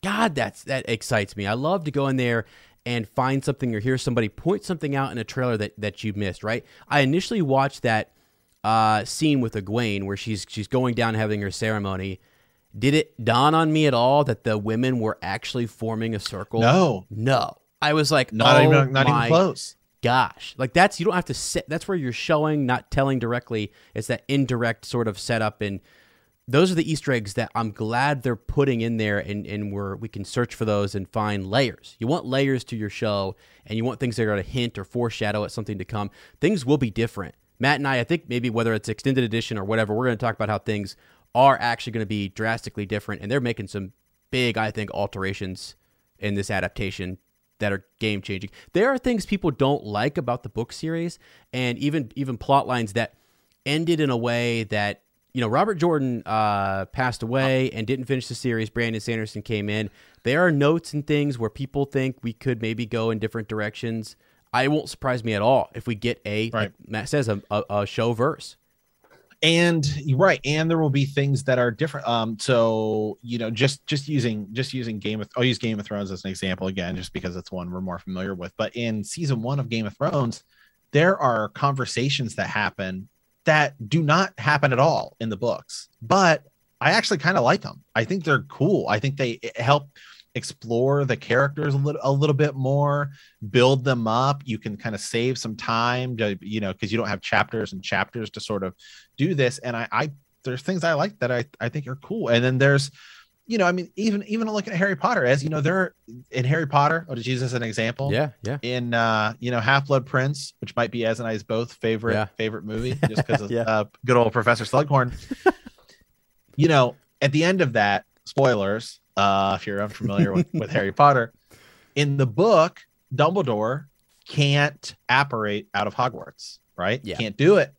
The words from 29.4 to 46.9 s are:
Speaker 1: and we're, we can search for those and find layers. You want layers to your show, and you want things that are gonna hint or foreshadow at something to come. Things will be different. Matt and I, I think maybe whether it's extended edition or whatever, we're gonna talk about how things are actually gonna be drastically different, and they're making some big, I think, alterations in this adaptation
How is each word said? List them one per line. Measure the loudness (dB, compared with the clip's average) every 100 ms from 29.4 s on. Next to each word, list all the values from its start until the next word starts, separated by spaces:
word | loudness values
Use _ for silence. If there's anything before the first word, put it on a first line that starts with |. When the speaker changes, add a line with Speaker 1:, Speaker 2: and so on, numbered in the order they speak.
| -6
Speaker 1:
and | -6 -4
we're, | -4 -6 -6
we | -10
can | -10
search | -6 -2 -4 -2
for |
those | 0 0 0 -4
and | -6
find | -4 -2 -2 0
layers. | 0 0 -2 -18 -6
You | -2
want | -2 0
layers | 0 2 0 -4
to | -6
your | -6
show, | -4 -2 0 -2 -8 _ _ -8
and | -4
you |
want | -2 -2
things | -4 -2
that |
are | 0
gonna | 0
hint | -2 -4 -4 -4
or | -8
foreshadow | -4 -4 -2 -2 -2
at | -4
something | -6 -8 -8
to | -6
come. | -6 -6 -8 -20 _
Things | 0 2 2
will | 2
be | 2
different. | -2 -4 -4 -12 -12 _ _
Matt | 0 2
and | 2
I, | 0
I | 0
think | -2 -2
maybe | -4 -2
whether | 0 0
it's | 0 -2
extended | -4 0 0 0
edition | -2 -4 -6
or | -2
whatever, | 0 0
we're | 0 0
gonna | 0
talk | -2 -2
about | -2
how | -2
things | -2 -4 -4 -12 _ _ _
are | 4 6 6
actually | 0 -4 -6
gonna | -6 -4
be | -4 -4
drastically | -4 -4 -4 -6 -8 -4
different, | -6 -6 -10
and | -2
they're | -2
making | -2 -4 -6
some | -8 -10 _ _ _ _
big, | -2 0 0
I | -4
think, | -4 -6
alterations | -4 -6 -4 -6 -4 -8 -10 -14 -20 _ _ _ _
in | -4
this | -4 -2
adaptation | -2 -4 -4 -8